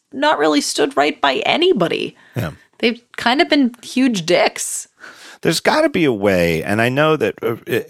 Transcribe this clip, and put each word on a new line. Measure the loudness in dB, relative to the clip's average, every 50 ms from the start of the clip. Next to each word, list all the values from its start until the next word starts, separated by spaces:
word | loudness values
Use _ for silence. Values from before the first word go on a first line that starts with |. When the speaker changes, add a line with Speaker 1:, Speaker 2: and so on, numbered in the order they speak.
| _ _
Speaker 1:
not | -6 -2 0 0 2 2
really | 2 2 2 0
stood | 0 -2 -2 -2 -2 -2 0
right | 0 0 0 0 -2
by | 0 0 0 0 0
anybody. | 0 0 2 2 2 2 2 0 -2 -2 -4 -6 -8 -10 _ -20 -12 -8
Speaker 2:
Yeah. | -6 -6 -6 -8 -12 _ _ _ -4
Speaker 1:
They've | -2 -2 -2 -4 _ _ -10
kind | -4 -2 0 2 2
of | 2 2
been | 2 2 2 2 0 -6
huge | -12 -6 -2 0 2 2 0 0 0
dicks. | 0 2 2 2 0 -2 -4 -10 -8 -10 -10 -12 -14 _ _ -20 -20 -20 -20 -20 -20 -12 -6
Speaker 2:
There's | -2 -2 -2 0
gotta | 0 0 0 2 2 0
be | 0 0 0
a | 0
way, | 0 2 2 2 2 4 2 2 0 -2
and | -2 -2 0 0
I | 0 0
know | 2 2 2 2 2
that, | 0 0 -2 -4 -4
uh, | -4 -6 -6 -6 -6
uh, | -4 -4 -4 -4 -4